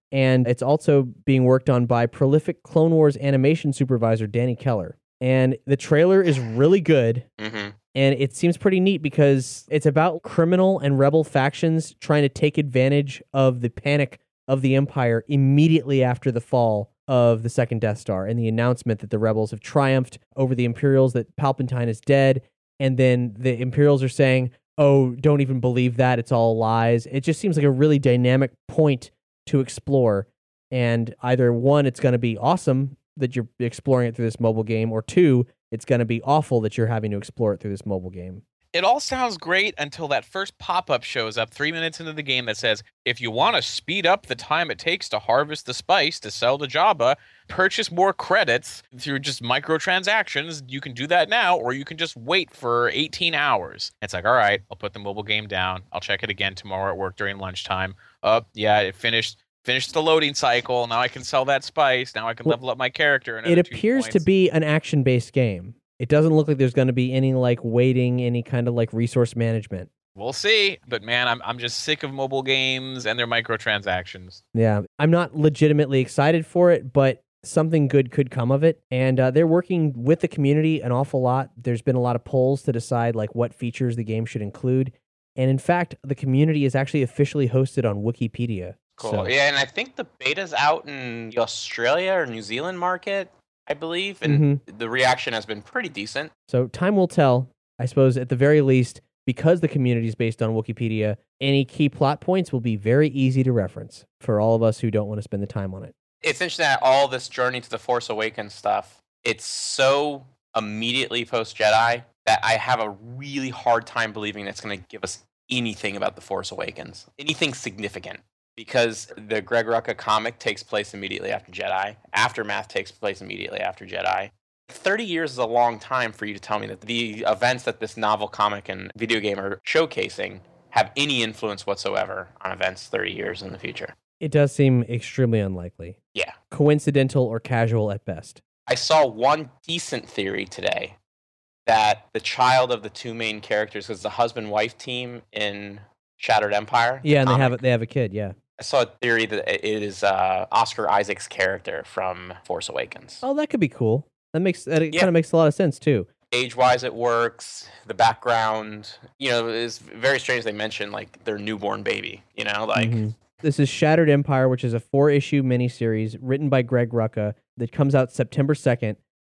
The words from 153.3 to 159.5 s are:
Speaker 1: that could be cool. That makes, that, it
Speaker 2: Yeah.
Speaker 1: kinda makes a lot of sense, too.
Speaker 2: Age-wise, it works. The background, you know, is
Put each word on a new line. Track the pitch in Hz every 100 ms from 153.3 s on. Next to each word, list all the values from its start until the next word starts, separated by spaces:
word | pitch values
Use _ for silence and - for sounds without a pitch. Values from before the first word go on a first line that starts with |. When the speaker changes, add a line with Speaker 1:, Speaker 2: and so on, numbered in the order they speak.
Speaker 1:
that | 285 302
could | 254
be | 156
cool. | - 113 120 - _ _
That | 156
makes, | 185 - -
that, | 165
it | 160
Speaker 2:
Yeah. | 160
Speaker 1:
kinda | 185
makes | 165 156
a | 165
lot | 156
of | -
sense, | 185 -
too. | - 123 87 _ -
Speaker 2:
Age-wise, | 123 127 117 127 127
it | 123
works. | 113 120 117 117 - - - - - -
The | 98
background, | 117 113 123 113 110 110 107 107 104 - - -
you | 135
know, | 120
is | 117